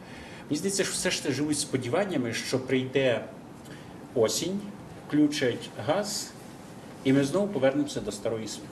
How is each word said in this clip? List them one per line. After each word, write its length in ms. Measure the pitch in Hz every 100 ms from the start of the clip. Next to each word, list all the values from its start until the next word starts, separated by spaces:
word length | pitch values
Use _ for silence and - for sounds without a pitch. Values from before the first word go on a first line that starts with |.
| - - - - -
мені 80 | 151
здається, 260 | 190 196
що 100 | 180
все 180 | - 185
ж 120 | -
таки 120 | 160 123
живуть 240 | 151 147
сподіваннями, 760 | - 131 117 160 202 156 117
що 260 | 113 - 127
прийде 600 | 127 131 131 139 131 110 - - - - - - - - - 123
осінь, 440 | 107 - 165 196 - - - - -
включать 600 | 147 147 - 127 - - - 113
газ, 460 | 180 202 - - - - - - - - -
і 100 | 135
ми 100 | 135
знову 240 | 139 185 202
повернемося 540 | 131 131 143 143 -
до 100 | 104
старої 340 | - 113 113 107
с-, 140 | - -